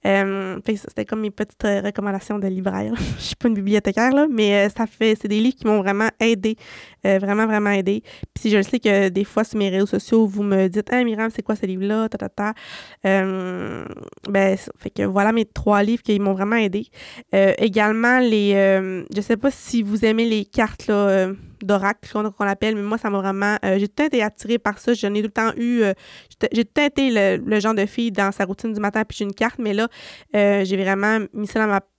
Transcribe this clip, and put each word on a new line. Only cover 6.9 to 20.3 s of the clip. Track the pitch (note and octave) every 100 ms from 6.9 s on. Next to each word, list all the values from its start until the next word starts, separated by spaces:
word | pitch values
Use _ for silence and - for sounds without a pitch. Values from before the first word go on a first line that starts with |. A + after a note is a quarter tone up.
| - G3
euh, | F#3+
vraiment, | G3 G#3 A3
vraiment | G#3+ G#3
aidée. | G3+ F#3+ G#3 - - -
Puis | - A3+
je | G#3
le |
sais | G3 B3
que | G#3+ G3+ G3
des | F#3 G3+
fois, | -
sur | A3 A3
mes | G3
réseaux | F#3+ G3+
sociaux, | G3+ - A3+ A3
vous | G3
me | G3+ F#3+ F#3+
dites : « | F#3+ G#3
Ah, | B3
Myriam, | A#3+ G#3+ A3+ A3
c'est |
quoi | - G#3+
ce | F#3+
livre-là ? » | F#3 G3 G#3+ A3
Ta, | -
ta, | G3
ta. | - G#3 A3 - - - - G3
Euh, | G3 F#3+ F#3+ F#3 F3+ G#2+ - - - - - -
ben, | G3 G3 G3
ça | - -
fait | G3+
que | -
voilà | G3+ F#3+ G3+
mes | A3+
trois | A3 - - G#3
livres | G#3 A#3
qui | - G#3
m'ont | G3+
vraiment | F#3+ G3+ A3+
aidée. | G#3 G3 A3+ - - - - G3
Euh, | G3 -
également, | A3+ G3+ G#3+ G#3+ A#3+ B3+
les, | B3 G#3+ G3+ G3
euh, | G3 F#3+ F#3+ F#3 -
je | G3+
sais | G3+ A3
pas | -
si | - - A#3
vous | G3+ G#3 A3+
aimez | A3
les | A#3